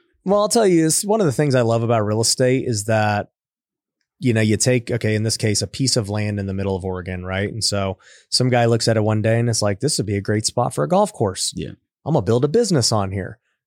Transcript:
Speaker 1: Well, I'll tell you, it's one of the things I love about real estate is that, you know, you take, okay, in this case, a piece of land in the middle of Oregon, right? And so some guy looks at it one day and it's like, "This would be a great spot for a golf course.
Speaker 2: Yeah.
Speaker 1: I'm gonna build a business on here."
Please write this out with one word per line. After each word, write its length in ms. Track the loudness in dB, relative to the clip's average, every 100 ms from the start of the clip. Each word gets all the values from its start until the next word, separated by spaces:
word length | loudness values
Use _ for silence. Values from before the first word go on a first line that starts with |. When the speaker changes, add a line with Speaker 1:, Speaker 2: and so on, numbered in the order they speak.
| _ _ 0
Speaker 1:
Well, 140 | 0
I'll 80 | 2
tell 180 | 4 4
you, 180 | 4 4
it's 180 | 0 0
one 140 | 0
of 60 | 2
the 80 |
things 200 | 0 0 2
I 60 |
love 220 | 2 0
about 220 | 2 0 0
real 160 | 0
estate 440 | 0 2 2 0 -2
is 180 | -4 0
that, 460 | 0 0 0 -4 _ _ _ _ _ _ _ _ -4
you 140 | 0
know, 60 | 2
you 140 | 2 2
take, 340 | 2 0 0
okay, 240 | -4 -2 0
in 80 |
this 120 | -2 -2
case, 260 | -2 -2
a 60 | -4
piece 300 | -4 -2 -2
of 120 | -2
land 300 | -4 -4 -4
in 60 | -4
the 80 |
middle 220 | -4 -2 -4
of 80 | -4
Oregon, 400 | -8 -8 -8 -4
right? 260 | -2 -2
And 120 | -4
so 340 | -4 -2 -2 -6 -12 -20 _
some 200 | -2 2
guy 160 | 4 4
looks 220 | 2 2
at 80 | 2
it 80 |
one 180 | 2 0
day 180 | 2 2
and 100 | 0
it's 120 | 0
like, 200 | -2 -2
"This 160 | -2 -2
would 100 | -2
be 80 | -2
a 60 |
great 240 | -2 -2 -2
spot 280 | -2 -2
for 100 | -2 0
a 40 |
golf 220 | 2 0
course. 400 | 0 -4 -2 -6 -6
Speaker 2:
Yeah. 160 | -10 -12 _ _ -2
Speaker 1:
I'm 80 |
gonna 80 | 0 2
build 200 | 2 2
a 40 |
business 420 | 2 2 2 2
on 180 | 0 -2
here." 280 | -4 -8 -12 _ _